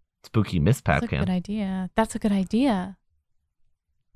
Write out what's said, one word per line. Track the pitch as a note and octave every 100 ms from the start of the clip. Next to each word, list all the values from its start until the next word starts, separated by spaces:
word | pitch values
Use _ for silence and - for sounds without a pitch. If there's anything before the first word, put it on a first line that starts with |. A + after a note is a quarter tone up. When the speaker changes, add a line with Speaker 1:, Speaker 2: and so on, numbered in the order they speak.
| _ _
Speaker 1:
Spooky | - A2+ G2+ F2+
Miss | D2+ C3+
Speaker 2:
That's | - C#2+
a | A#3
Speaker 1:
Pac-Man. | C#2+ -
Speaker 2:
good |
idea. | F3+ F3+ G#3+ G3 F#3+ F#3 -
That's | A3 A3
a |
good | A3
idea. | G3+ F#3 A3 C#4 G3 F#3 F#3+ _ _ _ _ _ _ _ _ _ _ _